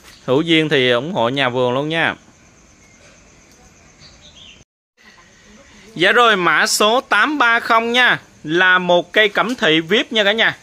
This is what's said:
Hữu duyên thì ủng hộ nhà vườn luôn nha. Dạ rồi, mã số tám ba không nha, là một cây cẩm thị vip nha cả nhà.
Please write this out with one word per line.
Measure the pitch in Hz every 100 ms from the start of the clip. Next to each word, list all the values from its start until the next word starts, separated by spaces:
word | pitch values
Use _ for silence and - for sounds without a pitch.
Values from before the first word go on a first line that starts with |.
| - - -
Hữu | 131
duyên | 170 160 156
thì | 143 127
ủng | 120 151
hộ | 190 117
nhà | 139 127
vườn | 123 123
luôn | 127 151
nha. | 165 139 85 - _ _ _ _ _ _ _ - - _ _ _ _ - _ - _ - - - - - - _ _ _ _ - - - _ - 214 - - - 156
Dạ | 185
rồi, | 240 240 202
mã | 170 156 214
số | - 185 247
tám | - 208 247 294
ba | 240 233
không | - 226 233
nha, | 247 240 156 - -
là | 151 170 185 185
một | 180 175 -
cây | 214 214
cẩm | 196 185 254
thị | 160 160
vip | 165 220 277
nha | 220
cả | 202
nhà. | 226 185 -